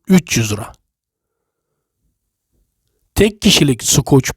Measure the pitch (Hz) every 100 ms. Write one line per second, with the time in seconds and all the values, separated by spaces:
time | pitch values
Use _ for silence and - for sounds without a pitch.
0 | - 185 - 123 107 104 - - _ _
1 | _ _ _ _ _ _ _ _ _ _
2 | _ _ _ _ _ _ _ _ _ _
3 | _ - 208 208 202 - 147 117 - -
4 | - 139 -